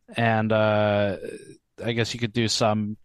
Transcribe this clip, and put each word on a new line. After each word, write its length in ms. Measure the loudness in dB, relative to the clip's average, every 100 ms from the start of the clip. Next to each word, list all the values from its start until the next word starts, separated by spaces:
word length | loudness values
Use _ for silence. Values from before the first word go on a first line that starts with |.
| -10 -2
and, 360 | 2 2 2
uh, 640 | 2 4 2 2 2 0 -2 -8 -14 -16 -20 _ -8
I 80 | -4
guess 200 | -2 -2
you 60 | -4
could 120 | -4
do 140 | 0 0
some 480 | 2 2 2 -2 -8